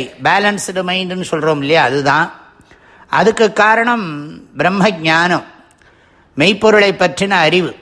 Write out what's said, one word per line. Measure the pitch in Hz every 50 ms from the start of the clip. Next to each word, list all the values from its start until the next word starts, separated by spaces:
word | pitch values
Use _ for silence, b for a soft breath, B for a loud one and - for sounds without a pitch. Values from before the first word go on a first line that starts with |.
| 127 117 - -
பேலன்ஸ்டு | 135 151 180 202 202 208 208 190 - - 185 185 180
மைண்டுன்னு | 180 185 185 185 175 180 185 175
சொல்றோம் | - 170 156 151 160 151 143
இல்லையா, | 139 139 165 160 139
அதுதான். | 123 135 143 139 139 139 156 170 - - - - - _ b b b b b b b b b b -
அதுக்கு | - 151 180 220 214 - 226 202 -
காரணம் | - 208 214 220 226 226 240 240 226 190 160 147 147 147 156 - - - - -
பிரம்ம | 135 151 180 196 202 185 220 185 165
ஞானம், | 160 160 160 165 170 180 170 147 - - - - _ b b b b b b b b b b b b b _
மெய்ப்பொருளை | 139 151 196 214 208 214 220 214 208 202 196 170
பற்றின | - 180 175 175 - 196 196 196 180
அறிவு. | 160 156 170 180 170 127 110 -